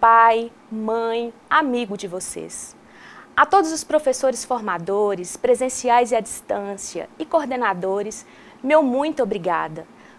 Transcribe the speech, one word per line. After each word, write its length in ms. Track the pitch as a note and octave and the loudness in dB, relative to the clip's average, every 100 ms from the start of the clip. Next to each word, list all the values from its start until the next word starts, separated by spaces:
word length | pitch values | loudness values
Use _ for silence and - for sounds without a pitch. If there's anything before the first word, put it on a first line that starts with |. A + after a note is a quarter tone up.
pai, 520 | A3+ A3+ A3+ A3+ A#3 - _ | 6 8 8 4 -2 -10 _
mãe, 640 | A3 A3 A3+ A3+ A3+ A#3 - _ | -8 -4 -2 -2 -4 -6 -10 _
amigo 460 | D4+ D4 A#3+ A3 G3+ | 0 2 0 -4 -6
de 100 | F#3+ | -8
vocês. 680 | F3+ - E3+ D#3+ - - - - - - - - - | -10 -10 -12 -12 -14 -16 -20 -20 -20 -20 -20 -6 0
A 80 | |
todos 280 | D4 G4 D#4+ | 4 4 2
os 100 | D#4+ | -2
professores 640 | - D4+ D4 B3+ C4 B3 | -2 0 2 0 0 -2
formadores, 920 | - B3 G#3 F3 E3+ G3+ G#3 F#3+ F3+ - | -4 -4 -4 -4 -2 0 0 -2 -6 -2
presenciais 760 | A#3+ A#3 B3+ - B3 A#3+ A#3 | 2 2 0 -2 2 4 4
e 40 | A3+ | 0
à 40 | |
distância, 880 | - - - G3+ G3+ G3 - E3+ - - | -4 -10 -6 -6 -6 -10 -10 -10 -12 -12
e 80 | D#4 | -2
coordenadores, 960 | E4 C#4 B3+ A3+ F3+ F#3+ G3+ G#3 - - - - - | -2 -2 -2 -2 -2 -2 -4 -4 -10 -18 -20 -20 -10
meu 200 | C4 D#4 | 2 4
muito 400 | C#4 B3+ D4+ D4 | 4 2 -2 -2
obrigada. 640 | A3 G#3 F3 D#3+ D#3+ D#3 D#3+ - - | -2 -2 -2 -2 -4 -8 -16 -20 -20